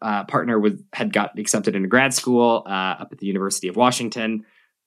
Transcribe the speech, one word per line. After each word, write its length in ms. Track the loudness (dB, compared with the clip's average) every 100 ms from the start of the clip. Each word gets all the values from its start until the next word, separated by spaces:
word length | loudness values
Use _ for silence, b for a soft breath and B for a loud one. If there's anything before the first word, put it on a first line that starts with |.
uh, 220 | -4 -4
partner 360 | -2 -2 2 2
was, 220 | 2 0 -8
had 180 | -6 -2
got 240 | 0 -2 -4
accepted 380 | -2 0 0 -2
into 140 | 2
grad 240 | 2 2
school, 500 | 0 2 4 4 2 0
uh, 300 | -4 -2 -4
up 100 | -10
at 60 | -8
the 60 | -4
University 420 | -2 -2 -4 -4
of 80 | 2
Washington. 680 | 2 2 -4 -4 -4 -6 b b b b